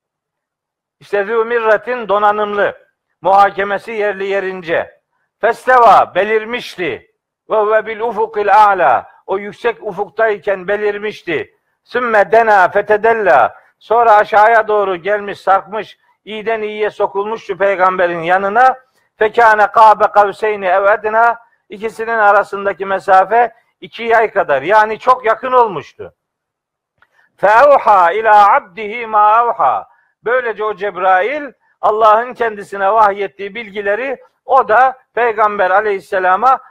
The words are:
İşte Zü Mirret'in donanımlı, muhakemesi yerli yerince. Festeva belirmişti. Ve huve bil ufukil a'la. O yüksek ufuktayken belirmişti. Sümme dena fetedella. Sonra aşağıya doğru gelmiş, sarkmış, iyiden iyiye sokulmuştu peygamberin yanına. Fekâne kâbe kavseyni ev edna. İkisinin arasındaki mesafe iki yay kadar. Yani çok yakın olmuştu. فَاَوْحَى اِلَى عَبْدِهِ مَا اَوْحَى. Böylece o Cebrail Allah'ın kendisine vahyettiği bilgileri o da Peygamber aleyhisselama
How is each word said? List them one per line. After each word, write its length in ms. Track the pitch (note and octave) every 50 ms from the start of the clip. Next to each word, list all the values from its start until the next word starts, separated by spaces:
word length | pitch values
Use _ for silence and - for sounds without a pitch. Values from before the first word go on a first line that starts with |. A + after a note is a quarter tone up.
| _ _ _ _ _ _ _ _ _ _ _ _ _ _ _ _ _ _ _ _
İşte 240 | - - G3+ G3+ G3
Zü 200 | G3+ A#3 A3+ A3
Mirret'in 680 | A#3 A#3+ A#3 A3 A3 G#3+ G3+ - A#3+ B3+ B3 A3+ F#3+
donanımlı, 680 | G3 G#3 G#3 G#3 G#3 G#3+ G#3 G#3 G#3 G3+ F#3+ B2 - - _ _ _ _ _ _ _ _
muhakemesi 680 | D#3+ F3+ G3 G3+ G3+ G3 D3 F#3+ G3 G3+ G3+ F#3+ - A3+
yerli 340 | A3+ G#3+ G#3 G#3 F#3+ F#3+ G3
yerince. 760 | G3 G3 G3 F#3 F#3+ F#3+ F#3 E3 D#3+ E3 A#2+ G2 - _ _ _ _ _ _ _ _ _ _
Festeva 760 | - A3+ - - - B3 C4 B3+ A#3+ G#3 F3+ C#3+ A#2+ G#2+ A#2
belirmişti. 1000 | F3 G3+ G#3+ A3 G#3+ G#3+ A3+ A#3+ A3+ - - - F3 F3 C#3+ G#2+ F2+ - _ _ _ _ _ _ _ _ -
Ve 60 | G3
huve 300 | A3 G#3 G#3 A3 G#3+ G#3+
bil 140 | A3 A3 G#3
ufukil 640 | A3+ A#3+ F#3+ G#3+ A3+ A3 - G#3 G3+ G3+ F#3+ A3 G#3+
a'la. 460 | G3+ G3 F#3 E3 C#3 A#2 G2 - - _ _ _
O 120 | - F#3
yüksek 400 | G3+ G3+ G#3 - - - A#3 A3 -
ufuktayken 840 | - G#3+ F3+ F#3+ G#3 F#3 _ - A3+ A3 G#3 G3+ - G3+ G3 F#3 F3+
belirmişti. 920 | F#3 G#3 G#3 G#3 G#3 G3+ G3+ G#3 G#3+ G3+ - - - D#3 B2 G2+ - _ _ _ _ _ _ _
Sümme 480 | _ - A#3+ B3 A#3 A3 G#3 G3 E3+
dena 380 | A3 A3+ A3+ A3 G#3 F#3+ F3+ E3
fetedella. 880 | - G3+ G3+ - G#3+ G#3 G3+ A3+ A#3 A3+ G3+ F3+ D#3 B2+ A2 G2 - - _ _ _ _
Sonra 360 | _ - G#3+ A#3+ A#3 A3+ G#3
aşağıya 520 | G#3 G#3 - G#3+ G3+ G#3+ A3 A#3 A3 A3
doğru 280 | G#3+ G#3 G#3 G3 F#3+ F#3
gelmiş, 440 | E3+ D#3 G3 G#3 G#3 G3+ G3+ F3+ -
sarkmış, 580 | - F#3+ F#3+ F#3+ - E3+ G#3 A3 F3 - - _ _ _ _ _ _
iyiden 360 | F#3 G#3+ A3 G3 A3 A3+ A3
iyiye 280 | G#3+ G#3 G#3+ G#3+ G#3+ G3
sokulmuştu 680 | - - G3+ G3+ - G3 G3+ G#3+ A3+ G#3+ - - F#3+
peygamberin 640 | D#3 G3 G3 G3 E3+ F#3 F#3 F#3 F#3 F3+ F3 F3 E3+
yanına. 560 | D#3+ E3+ F3+ F#3+ G3 G3 G#3 A#3+ C4 C4 B3+ - _ _ _ _ _ _ _
Fekâne 520 | - G#3+ G#3+ - A#3 A#3 A3 G#3+ G#3+ G3+
kâbe 400 | G3+ - A#3 A3+ A3 G#3 F#3 G#3
kavseyni 580 | G3+ - G3+ G#3 G3 F#3 - A3 G#3+ G#3+ G3+ G3
ev 200 | F3+ F3+ G3 G3+
edna. 580 | G3 A3 A3 G#3 G#3+ G#3+ A3+ A#3 A#3 A#3 A#3 _ _ _ _ _ _
İkisinin 480 | A3 F#3+ G#3+ A3 - - A3+ A3+ A#3
arasındaki 680 | A3+ G#3+ G3+ G3+ G3+ G3 - G3+ G3+ G3 G3 F#3+ - G3
mesafe 680 | G3 G3 F#3 - G3+ F#3+ F#3+ F#3+ F#3 A3 A#3 A#3+ - - _ _ _ _ _
iki 220 | F3+ F#3+ - - A#3
yay 280 | A3+ A3+ A3+ A3 -
kadar. 300 | - G3 E3+ D3 C#3+ C3
Yani 380 | C#3 F3 G#3+ G#3+ G#3+ A3 G#3+ -
çok 260 | - B3 B3+ - G#3+
yakın 260 | A3 A3 A3 B3 B3+
olmuştu. 640 | B3+ B3+ A#3 G#3+ E3+ C#3+ - - _ - G2 F2 - _ _ _ _ _ _ _ _ _ _ _ _ _ _ _ _ _ _ _ _ _ _ _ _ _ F#3
فَاَوْحَى 580 | G3 A3 A#3 C#4+ D4 C#4 - - A3+ G#3 F#3 F3 E3+ F3+
اِلَى 160 | A3 A3 A3 G#3+ G#3 G3+ G3+
عَبْدِهِ 420 | A#3+ C#4+ A#3+ F#3+ E3+ G#3+ G#3+ G3+ A3+ A#3+ A#3
مَا 220 | A3 A3 G#3 G#3 G#3 G#3+ A#3
اَوْحَى. 440 | A#3+ A#3 - - D3+ B2+ A2 F#2+ E2 - _ _ _ _ _ _ D#3
Böylece 400 | G#3+ B3 B3+ A#3+ A3+ G#3 G3 G#3+
o 120 | G#3+ G3+
Cebrail 760 | F3 G3+ G3+ F3+ F#3 F#3+ F#3+ F#3 F#3 F#3+ A#3+ D4 D4+ D4 B3 - _ _ _ _ _
Allah'ın 520 | - G#3 G#3+ A3 A3+ G#3+ G#3 A3+ A#3+ B3+ A3
kendisine 600 | - A#3 A3+ G#3+ G#3 F#3 C#3 G3 G3 G3 G3 A3
vahyettiği 640 | A3+ G#3+ G3+ G3 G3+ G3 F#3+ - - G3+ G3+ F#3+
bilgileri 680 | A#3+ A3+ G3+ F#3+ G#3+ G3+ G3+ G#3 A3 B3+ C#4 B3 B3 - _ _ _ _
o 220 | - C4+ C4 A#3
da 300 | G#3 G#3+ A#3 C4 C4 B3+ - _ _ _
Peygamber 580 | A3 A#3+ A#3 G#3 G#3+ A3 G#3 G#3 G3+ F#3 F3+
aleyhisselama 880 | F#3 G#3 G#3+ G#3 G3 F#3+ - - G3+ F#3 F#3 F3+ F#3 G3 A#3 C4 C4 A#3+ - _